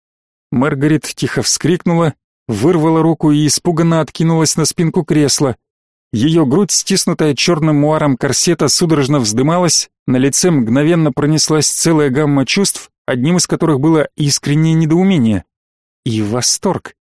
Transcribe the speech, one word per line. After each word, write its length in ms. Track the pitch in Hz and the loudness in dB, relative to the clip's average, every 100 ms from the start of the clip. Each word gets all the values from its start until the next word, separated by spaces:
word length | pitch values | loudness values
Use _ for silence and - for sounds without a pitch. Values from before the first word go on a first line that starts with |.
| _ _ _ _ _ | _ _ _ _ _
Маргарет 520 | - 139 143 147 156 | -2 -2 0 0 0
тихо 380 | - - 139 - | -2 -6 -4 -2
вскрикнула, 720 | - - 165 175 - 170 165 - _ _ - | -2 -2 0 0 0 0 0 -4 _ _ -8
вырвала 520 | 107 135 175 156 165 | -2 0 2 2 2
руку 300 | 160 165 156 | 2 2 2
и 160 | 147 151 | 2 2
испуганно 540 | - - 160 170 165 | 0 -2 0 2 0
откинулась 560 | 147 - 160 165 156 - | -2 -2 0 2 0 0
на 80 | 151 | -2
спинку 400 | - 165 185 156 | 0 -2 -2 0
кресла. 500 | 156 147 - 143 113 _ _ _ _ _ | 0 2 0 -2 -4 _ _ _ _ _
Её 340 | 113 135 165 143 | -2 0 2 2
грудь, 260 | 151 208 | 2 0
стиснутая 600 | - - 190 - 165 160 | -2 -2 -2 -2 -2 -2
чёрным 440 | 139 - 175 160 151 | 0 0 0 2 2
муаром 400 | 147 156 151 127 | 2 0 0 0
корсета, 500 | 139 127 - 170 143 | -2 -2 0 0 0
судорожно 520 | - 170 151 131 147 | 0 0 0 0 0
вздымалась, 720 | 113 110 139 175 175 - - _ - | 0 0 0 0 0 0 -4 _ -4
на 120 | 127 | 0
лице 340 | 135 - 180 | 0 0 0
мгновенно 640 | 156 113 127 147 170 156 | 2 2 0 2 2 0
пронеслась 560 | 139 147 156 - 156 139 | 0 0 0 0 0 0
целая 400 | - - 160 147 | -2 0 2 2
гамма 360 | 127 151 143 131 | 0 0 0 0
чувств, 460 | - 196 - - _ - | 0 -2 -4 -12 _ -6
одним 320 | 131 131 180 | -2 0 0
из 100 | - | 0
которых 320 | 160 160 139 | -2 0 0
было 300 | 151 160 - - | 2 0 -2 -2
искреннее 560 | 147 - - 147 160 | -2 -2 -2 0 2
недоумение 720 | 160 160 160 190 180 113 101 - _ _ _ _ _ | 2 2 2 2 2 2 0 -6 _ _ _ _ _
и 180 | - 110 | -6 -4
восторг. 760 | 104 120 - - 202 147 - - _ | -2 -2 -2 -2 -4 -4 -8 -20 _